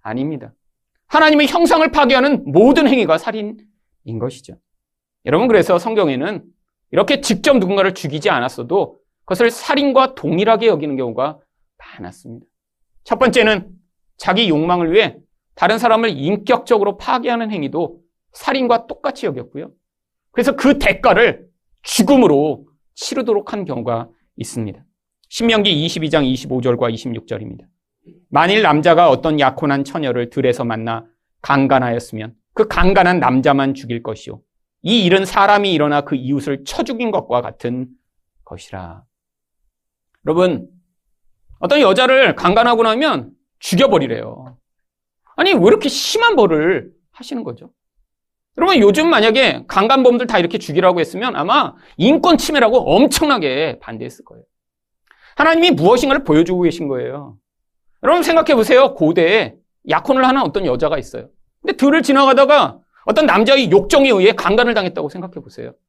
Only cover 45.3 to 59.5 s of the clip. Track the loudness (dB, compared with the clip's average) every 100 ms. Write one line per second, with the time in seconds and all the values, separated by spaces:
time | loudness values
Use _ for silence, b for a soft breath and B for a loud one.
45.3 | -2 0 4 4 4 0 -6 -6 0 0
46.3 | 2 2 2 0 -2 -6 _ _ _ -14
47.3 | -12 -12 -16 -20 _ _ _ _ _ _
48.3 | _ _ -2 2 4 4 4 2 2 2
49.3 | 2 0 -2 -4 -2 2 4 4 2 0
50.3 | -2 -2 -4 -4 0 0 0 -4 -6 -6
51.3 | -6 -2 -2 -2 b b b 2 2 2
52.3 | 2 0 0 2 2 2 2 2 0 0
53.3 | 0 -2 -2 -4 -6 -16 -14 -14 -16 -20
54.3 | -20 _ _ _ _ _ _ _ b b
55.3 | 0 2 4 2 4 4 4 2 0 2
56.3 | 2 2 0 -2 -2 -6 -6 -8 -12 -16
57.3 | -20 _ _ _ _ _ _ 0 0 2
58.3 | 0 2 2 4 4 4 2 0 2 2
59.3 | 2 -2